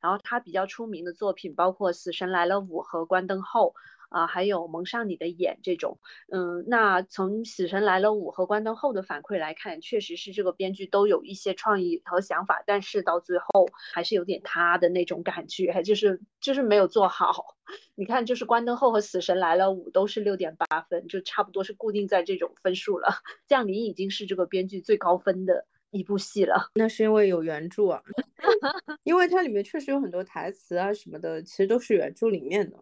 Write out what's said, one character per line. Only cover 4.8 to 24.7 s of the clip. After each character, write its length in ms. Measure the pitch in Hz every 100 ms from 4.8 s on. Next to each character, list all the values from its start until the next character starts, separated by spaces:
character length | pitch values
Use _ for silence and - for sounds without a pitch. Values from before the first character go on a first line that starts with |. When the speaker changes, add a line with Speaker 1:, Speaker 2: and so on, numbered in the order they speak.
Speaker 1:
上 240 | 185 240 220
你 80 | 170
的 120 | 170
眼》 260 | 170 175 -
这 140 | - 170
种。 240 | - - - - _
嗯， 320 | 190 175 175 175
那 340 | 233 214 185
从 420 | 190 - 190 214 226
《死 200 | - 180
神 160 | 196
来 160 | 208 185
了 120 | 208
五》 160 | 214 180
和 100 | - 185
《关 180 | 208
灯 100 | 220
后》 160 | 226 285
的 120 | 208
反 180 | 190 147
馈 160 | 151 196
来 160 | 156
看， 260 | 160 208 160
确 200 | - 214
实 160 | 202 170
是 160 | -
这 100 | 196
个 80 | 185
编 220 | 175 190
剧 120 | 190
都 220 | 190 202 208
有 180 | 180
一 80 | -
些 220 | 196 202
创 260 | 185 220 202
意 220 | 180 170
和 160 | - 180
想 240 | 196 160
法， 200 | 202 - -
但 160 | 202
是 200 | 196 208
到 180 | 175 170
最 180 | - 175
后 300 | - 196 180 - -
还 80 | -
是 140 | 170 208
有 80 |
点 180 | 175 180
塌 340 | - 170 175 175
的 120 | 180
那 160 | 254
种 180 | 180 170
感 240 | 170 175 -
觉， 340 | - 180 180
就 100 | 180
是， 260 | 202 208 185 - _
就 120 | -
是 80 | 269
没 140 | 240
有 140 | 208 185
做 180 | 226 185
好。 500 | - 175 180 - - -
<laughs> 280 | 403 _
你 100 | -
看， 220 | 196 247 233
就 80 |
是 100 | 240 247
《关 200 | 233 233
灯 100 | 240
后》 120 | 262
和 60 | 220
《死 220 | 208 180
神 160 | 170 185
来 180 | 175 170
了 140 | 190
五》 180 | 190 -
都 140 | 185 202
是 140 | 220
六 160 | 208 190
点 180 | 170 160
八 260 | 170 156
分， 240 | - 175 175
就 120 | -
差 200 | - -
不 80 | 202
多 140 | 190
是 80 | 190
固 180 | 208 226
定 160 | 208 196
在 160 | 196
这 140 | 175 190
种 180 | - _
分 120 | 190
数 240 | 185 - 190
了。 100 | -
<laughs> 0 | 170 - - _
《降 180 | 277 214
临》 80 | 196
已 160 | 226
经 160 | 185 196
是 160 | 196 196
这 100 | 190
个 80 |
编 240 | 175 190
剧 140 | 185